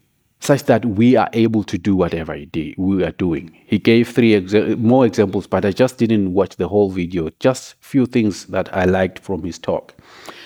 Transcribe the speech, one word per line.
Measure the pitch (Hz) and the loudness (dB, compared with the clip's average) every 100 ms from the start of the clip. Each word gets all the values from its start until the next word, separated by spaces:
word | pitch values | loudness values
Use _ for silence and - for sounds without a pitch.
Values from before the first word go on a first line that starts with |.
| _ _ _ _ | _ _ _ _
such | - 139 - | -2 0 2
that | 113 120 | 0 0
we | 98 120 120 | 2 4 4
are | 98 | 2
able | 117 113 110 | 0 0 0
to | 98 95 | -4 -4
do | 101 95 | 0 0
whatever | 85 82 80 76 | 0 -4 -8 -12
he | 73 | -10
did, | 82 76 - | -8 -8 -4
we | 95 95 | -2 0
are | 85 | -2
doing. | - 92 76 - - _ | -2 -4 -4 -8 -20 _
He | 104 | 0
gave | 113 117 117 | 4 4 2
three | - 117 104 | 2 4 2
exa-, | 92 104 87 107 | 2 0 0 0
more | 113 127 120 | 2 4 4
examples, | - 98 98 - | 2 0 -2 -4
but | 95 202 | -2 0
I | |
just | 185 127 - | 0 -2 0
didn't | 113 110 95 | 0 0 0
watch | 90 92 - | 0 -2 -4
the | 87 | -2
whole | 104 98 | 0 0
video, | 92 87 90 78 - | -2 -6 -4 -6 -2
just | 131 123 - - | -2 -2 -8 -20
few | - 135 120 | -4 -2 0
things | 123 107 - - | 0 0 -4 -6
that | 95 90 | -6 -4
I | 95 92 | -2 0
liked | 95 92 - | 2 0 -4
from | - 90 | -10 -8
his | 85 - | -8 -8
talk. | - 85 - - - - - - | -6 -6 -8 -20 -20 -20 -20 -20